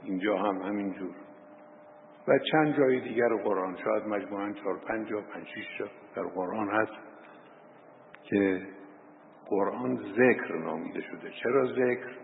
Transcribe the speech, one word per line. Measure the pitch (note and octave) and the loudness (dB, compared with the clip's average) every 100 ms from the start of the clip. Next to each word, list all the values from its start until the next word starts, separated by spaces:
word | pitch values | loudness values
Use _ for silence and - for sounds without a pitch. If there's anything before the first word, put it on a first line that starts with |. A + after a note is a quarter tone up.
اینجا | - F#2+ G#2 F#2+ | -4 -2 2 2
هم | G2+ F#2+ | 2 0
همینجور | F#2 G#2 G2 F2+ F2+ E2 - - - - - - - - - - - | -2 -2 -2 -4 -10 -10 -18 -20 -20 -20 -20 -20 -20 -20 -20 -10 4
و | C3+ - | 4 6
چند | D#3 D3+ C#3+ | 4 4 6
جای | C3+ B2+ | 4 4
دیگر | B2 A2+ A#2+ A2 | 0 2 2 4
قرآن، | G#2 F#2+ F#2 F2+ | 2 0 0 -2
شاید | - A2 G#2+ | 0 0 0
مجموعاً | G#2 F#2+ G2+ G2+ | -4 -2 -4 -4
چهار | G2+ G2 F2+ - | -4 -4 -4 -4
پنج | A2+ G#2+ | -4 -2
جا، | G#2+ | -6
پنج | G2 - - | -6 -12 -12
شش | - G#2 - | -12 -10 -8
جا | G#2 - - - | -8 -8 -12 -6
در | F2 | -4
قرآن | F2 F2+ G#2+ G2+ | -4 -4 -2 0
هست | G#2+ A2 - - - - - - - - - - - - - | 2 0 -4 -18 -20 -20 -20 -20 -20 -20 -20 -20 -20 -20 -20
که | - G#2 G2 F#2 F#2+ - - - - - - - - | 0 4 4 2 -4 -14 -18 -20 -20 -20 -20 -20 -2
قرآن | G2+ G2+ G#2+ B2+ B2+ | 0 0 0 -2 -4
ذکر | G2+ G2+ B2+ A2+ - E2+ | -4 4 6 6 0 -4
نامیده | E2 D#2+ E2+ - | -4 -6 -6 -8
شده. | - - E2+ - | -10 -12 -12 -6
چرا | A#2 C3+ B2+ | 2 2 2
ذکر؟ | A#2+ B2+ B2 - - | 2 0 0 -4 -14